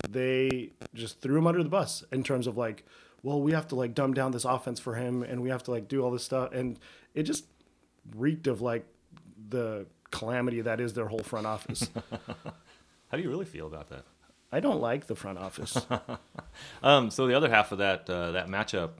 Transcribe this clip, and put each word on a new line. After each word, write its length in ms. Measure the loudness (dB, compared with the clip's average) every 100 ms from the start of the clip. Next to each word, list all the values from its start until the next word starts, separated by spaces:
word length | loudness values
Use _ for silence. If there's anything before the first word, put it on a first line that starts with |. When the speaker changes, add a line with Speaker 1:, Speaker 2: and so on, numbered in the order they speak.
| -4
Speaker 1:
they 600 | 0 2 4 4 2 -4 -14 -16
just 280 | -10 -10 -6
threw 160 | 2 4
him 100 | 6
under 160 | 4
the 60 | 2
bus 340 | 2 0 -4 -4
in 120 | -2
terms 240 | 0 0 0
of, 100 | -2
like, 280 | -2 -4 -14 -20 -20 -10
"Well, 180 | -2 2
we 100 | 2
have 140 | 2 0
to, 60 | -2
like, 180 | 0
dumb 200 | 2 2
down 180 | 2 2
this 140 | 0 0
offense 340 | 0 -2 -6
for 160 | -4 -4
him, 280 | -2 -2
and 180 | -2 -4
we 80 | -2
have 140 | -2
to, 80 | -2
like, 160 | -4 -2
do 160 | 0
all 80 | 0
this 120 | 0
stuff." 280 | -2 -2 -2
And 280 | -2 -4 -6 -14 -20 -8
it 100 | -4
just 220 | -2 -2 -6 _ _ _ _ _ -14 -2
reeked 320 | 0 0 0
of, 140 | 0
like, 240 | 0 -2 -4 _ _ -20 -20 -20 -6
the 360 | -4 -2 -4 -10 _ -12
calamity 500 | -8 -2 0 0 0
that 180 | -2 0
is 140 | -2
their 140 | -2 -4
whole 120 | -4
front 220 | -4 -4 -2
office. 420 | -4 -6 -6 -6 -6 -8 -10 -10 -12 -12
Speaker 2:
<laughs> 580 | -16 -20 -20 _ _ -8
How 80 | -4
do 40 |
you 60 | -2
really 160 | -4 -6
feel 220 | -10 -10
about 220 | -12 -14
that? 140 | -16 -18 _ _ _ -4
Speaker 1:
I 80 | 0
don't 200 | 2 2
like 280 | 2 0 -2
the 80 | -8
front 220 | -6 -8
office. 380 | -8 -8 -4 -2
Speaker 2:
<laughs> 40 | -2 -4 -4 -12 -12 -16 -16 -14 -18 2
Um, 280 | 8 8 6
so 160 | 2 4
the 60 | 6
other 140 | 8
half 240 | 6 6
of 60 | 4
that, 300 | 2 2 0
uh, 220 | -2 0
that 160 | -2 0
matchup, 440 | -2 0 -2 -2 -6